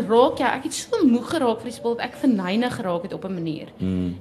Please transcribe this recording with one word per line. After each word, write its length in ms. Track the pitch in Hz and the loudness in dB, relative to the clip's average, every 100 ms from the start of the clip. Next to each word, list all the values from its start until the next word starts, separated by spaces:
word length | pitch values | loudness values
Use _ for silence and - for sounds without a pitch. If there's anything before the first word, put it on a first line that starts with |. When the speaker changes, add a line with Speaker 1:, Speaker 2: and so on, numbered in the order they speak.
| 190 | 4
Speaker 1:
raak 300 | 233 269 - | 6 6 4
jy, 60 | 254 | 0
ek 180 | 262 | 0
het 100 | 311 | -4
so 320 | - - 453 285 | -8 -4 4 4
moeg 240 | 240 233 | 4 2
geraak 300 | 320 247 - | 0 0 0
vir 80 | 240 | -4
die 60 | - | -6
spul, 180 | 233 233 | -4 -4
dat 100 | 247 | -6
ek 100 | - | -2
verneig 580 | 269 208 180 214 247 - | 2 2 2 0 0 -2
geraak 280 | 185 170 | -4 -4
het 100 | 185 | -4
op 120 | 156 190 | -8 -6
'n 80 | |
manier. 340 | 180 165 151 - - | -6 -4 -6 -10 -6
Speaker 2:
Mm. 400 | 92 92 90 92 | -2 -2 -2 -4